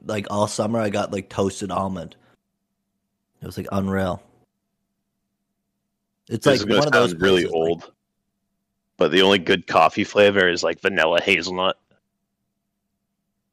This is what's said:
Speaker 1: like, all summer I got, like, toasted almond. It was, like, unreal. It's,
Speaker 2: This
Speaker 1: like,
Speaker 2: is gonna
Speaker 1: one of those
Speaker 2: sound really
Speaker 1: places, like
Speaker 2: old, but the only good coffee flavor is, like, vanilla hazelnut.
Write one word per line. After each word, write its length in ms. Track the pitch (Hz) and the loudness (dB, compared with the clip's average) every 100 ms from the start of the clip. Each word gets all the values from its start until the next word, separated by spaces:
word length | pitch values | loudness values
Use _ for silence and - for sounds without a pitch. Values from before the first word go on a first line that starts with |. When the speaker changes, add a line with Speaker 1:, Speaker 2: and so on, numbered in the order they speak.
| - | -10
Speaker 1:
like, 200 | 107 101 | -8 -6
all 180 | 104 104 | -2 -2
summer 320 | - 107 117 | -2 -4 -2
I 100 | 107 | -2
got, 220 | 101 95 | -4 -6
like, 180 | 101 - | -6 -8
toasted 420 | - 98 - 98 | -4 -4 -4 -6
almond. 440 | 90 95 90 82 _ _ _ _ _ _ _ _ _ _ _ _ _ | -4 -4 -8 -12 _ _ _ _ _ _ _ _ _ _ _ _ _
It 40 | 90 | -16
was, 120 | 92 | -12
like, 100 | - | -8
unreal. 520 | 98 95 95 95 85 _ _ _ _ _ _ _ _ _ _ _ _ _ _ _ _ _ _ _ _ - | -4 -2 -2 -4 -6 _ _ _ _ _ _ _ _ _ _ _ _ _ _ _ _ _ _ _ _ -12
It's, 160 | 113 143 | -2 2
Speaker 2:
This 60 | |
Speaker 1:
like, 40 | 127 | 2
Speaker 2:
is 100 | 104 | 2
gonna 140 | 104 | 2
Speaker 1:
one 80 | 95 | 4
of 60 | |
those 180 | 110 92 | 2 2
Speaker 2:
sound 100 | 82 | 0
really 200 | 95 92 | 2 2
Speaker 1:
places, 80 | 87 | 2
like 160 | 82 80 | -2 -2
Speaker 2:
old, 220 | 85 - _ _ _ _ _ _ _ _ _ _ - | -4 -8 _ _ _ _ _ _ _ _ _ _ -2
but 160 | 85 | 2
the 100 | 87 | 4
only 180 | 95 101 | 4 4
good 280 | 80 95 - | 2 -2 0
coffee 380 | 95 80 - 98 | 2 2 2 -4
flavor 420 | 104 101 101 90 | 4 4 4 2
is, 160 | 87 | 0
like, 160 | 85 85 | -4 -4
vanilla 400 | 95 95 78 85 | -4 0 0 0
hazelnut. 560 | - 90 90 90 92 - _ _ _ _ _ _ _ _ _ _ _ _ _ _ _ _ _ | 0 -2 -2 -4 -4 -4 _ _ _ _ _ _ _ _ _ _ _ _ _ _ _ _ _